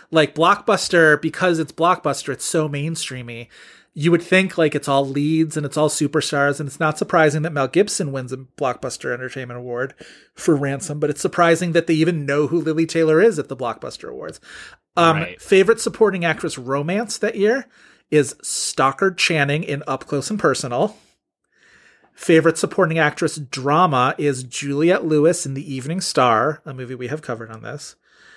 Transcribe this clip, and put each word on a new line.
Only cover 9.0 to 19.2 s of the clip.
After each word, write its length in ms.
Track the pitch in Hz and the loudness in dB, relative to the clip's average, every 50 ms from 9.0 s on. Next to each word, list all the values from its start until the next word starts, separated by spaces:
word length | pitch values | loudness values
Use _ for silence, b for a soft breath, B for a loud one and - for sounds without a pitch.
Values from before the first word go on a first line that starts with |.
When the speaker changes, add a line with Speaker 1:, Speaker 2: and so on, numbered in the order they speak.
| - 127 123 | -6 -6 -6
Speaker 1:
Entertainment 460 | 123 127 123 - 135 127 123 120 123 | -6 -8 -10 -10 -10 -10 -10 -12 -12
Award 340 | 123 123 120 120 135 131 - B B B B B B B B | -10 -8 -6 -6 -6 -6 -8 B B B B B B B B
for 220 | - - 180 156 | -2 2 2 2
Ransom, 440 | 139 143 139 139 131 - - 147 147 | 4 2 -2 -4 -6 -6 -8 -4 -4
but 120 | 151 147 | -2 -2
it's 100 | - - | -2 -2
surprising 520 | - 151 - 180 170 170 165 165 180 170 160 | -4 -2 2 2 4 4 4 2 0 0 0
that 120 | 170 165 | 0 2
they 80 | - 165 | 2 2
even 320 | 156 156 170 175 151 143 | 2 2 0 0 -2 -2
know 220 | 139 143 147 151 | -2 0 0 0
who 120 | 135 165 175 | 0 0 -2
Lili 280 | 147 160 151 165 165 | -2 -2 0 -2 -2
Taylor 340 | 160 - 165 160 156 156 165 | 0 0 0 2 4 4 6
is 160 | 208 233 185 | 6 4 4
at 120 | 151 - - | 0 -4 -6
the 60 | 135 | -8
Blockbuster 540 | 120 127 117 107 - - - - - - - | -6 -6 -6 -6 -8 -12 -14 -14 -14 -14 -14
Awards. 300 | 64 65 - 78 - - B B B B B B B B B _ _ | -12 -12 -12 -14 -14 -16 B B B B B B B B B _ _
Um, 200 | 175 170 165 160 | 2 4 4 4
Speaker 2:
Right. 220 | 156 170 180 - - | 2 -2 -6 -10 -14
Speaker 1:
favorite 400 | - - 196 190 190 214 226 220 | -2 2 4 6 6 4 2 2
supporting 460 | - 214 - - 220 202 185 185 170 | -2 -6 0 2 2 2 2 0 -2
actress 320 | 165 151 - - 156 - | -2 -2 -2 -4 -6 -8
romance 600 | 135 120 131 135 143 147 170 190 208 240 208 - - | -8 -6 -4 -4 -2 -2 -2 -2 -4 -4 -6 -4 -4
that 160 | 208 208 - | -4 -4 0
year 320 | 196 196 214 247 277 - b b b b b b b b _ | 0 2 2 2 0 -4 b b b b b b b b _
is 240 | 151 151 135 - - - | 2 2 2 2 -4 -10
Stockard 760 | - - - - - - - - 131 135 139 - 196 190 180 | -10 -8 -6 -6 -6 -6 -2 0 0 0 2 0 -2 -2 0
Channing 460 | - | 0